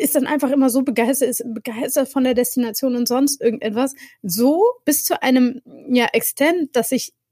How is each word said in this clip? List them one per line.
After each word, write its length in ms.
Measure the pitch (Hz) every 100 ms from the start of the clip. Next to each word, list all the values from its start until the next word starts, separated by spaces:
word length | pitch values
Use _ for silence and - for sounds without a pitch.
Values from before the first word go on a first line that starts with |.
ist 140 | 285 285
dann 100 | -
einfach 240 | 294 269
immer 200 | 277 262
so 120 | 254
begeistert, 460 | 262 226 233 269 254
ist 160 | 233 240
begeistert 640 | 220 247 226 269 285 262
von 160 | 277
der 100 | 254
Destination 640 | 247 247 254 233 220 262 247
und 100 | 233
sonst 340 | 247 285 -
irgendetwas. 540 | 240 220 220 214 262 - - _
So 420 | 190 185 254 320 466 494
bis 200 | - 285
zu 180 | - -
einem, 380 | 262 254 247 - - - -
ja, 180 | 247 233
Extent, 640 | 226 - - 294 349 285
dass 180 | 240 -
ich 200 | 254 - - _